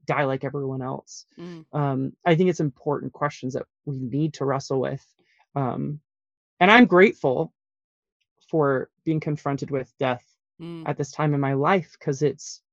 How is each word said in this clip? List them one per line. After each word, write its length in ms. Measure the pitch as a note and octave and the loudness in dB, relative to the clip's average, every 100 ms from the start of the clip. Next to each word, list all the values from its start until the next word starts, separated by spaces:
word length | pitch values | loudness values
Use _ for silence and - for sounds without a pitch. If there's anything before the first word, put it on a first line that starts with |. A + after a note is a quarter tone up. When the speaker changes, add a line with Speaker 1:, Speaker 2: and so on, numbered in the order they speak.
| - | -4
Speaker 1:
die 200 | C#3 C#3 | -2 0
like 180 | C3+ C#3 | -2 -4
everyone 360 | C#3 C3+ C3 | -6 -6 -6
else? 420 | C3 C#3 - - - - | -6 -8 -12 -20 -20 -18
Speaker 2:
Mm. 260 | F3 E3+ D#3+ | -16 -16 -8
Speaker 1:
Um, 400 | D3+ C#3+ C3+ C3+ - F3 | -2 -2 -2 -4 -4 0
I 100 | D#3+ | 4
think 140 | F#3 | 4
it's 100 | E3+ | 2
important 520 | D3+ - D3+ C#3+ C3 | -2 -4 -4 -4 -6
questions 400 | - D3 - B2+ B2+ | -6 -6 -6 -8 -8
that 100 | - _ - | -10 _ -10
we 140 | C3 | -8
need 360 | B2+ C3+ D#3 - | -6 -2 -4 -2
to 100 | C3+ | -4
wrestle 360 | C3+ - C3+ | -2 -2 -2
with. 240 | C3 C#3 _ _ _ _ _ C#3+ | -2 -6 _ _ _ _ _ -4
Um, 440 | C3 - C#3+ D3+ _ _ _ _ _ - | -4 -4 -6 -8 _ _ _ _ _ 2
and 120 | F3+ | 6
I'm 140 | A#3 A#3+ | 8 8
grateful 680 | F3+ G#3 - C#3+ B2+ D#3+ _ _ _ _ _ _ _ _ _ - | 8 6 4 -2 0 -2 _ _ _ _ _ _ _ _ _ -6
for 400 | E3 C#3+ C3 - _ - | 0 2 2 -2 _ -4
being 140 | D#3 | -2
confronted 500 | D#3 D3 D3 C#3 - | -2 -4 -4 -4 -4
with 220 | C#3 - - | -6 -8 -4
death 260 | C3 B2 _ _ _ - | -2 -2 _ _ _ -18
Speaker 2:
Mm. 220 | E3 E3+ D#3+ | -14 -10 -8
Speaker 1:
at 100 | D3 | -6
this 140 | C#3+ | -6
time 220 | - D3+ | -2 0
in 80 | C#3+ | 2
my 120 | C#3 | 0
life, 440 | C3+ D3 F#3+ - _ | 0 2 0 0 _
'cause 220 | - C3+ | -6 -2
it's, 400 | D3 - - - _ | -2 -2 -14 -20 _